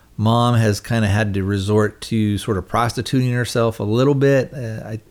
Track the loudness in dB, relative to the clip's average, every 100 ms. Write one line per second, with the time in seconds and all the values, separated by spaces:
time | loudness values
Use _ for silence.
0 | _ -2 2 2 4 4 2 0 -2 0
1 | 2 2 0 -2 -2 -2 2 2 2 -2
2 | -4 -2 0 -2 -2 -4 -2 -2 -2 -4
3 | -2 0 0 -2 -2 0 0 -2 -2 2
4 | 2 4 4 2 0 -6 -10 -10 -10 -12
5 | -14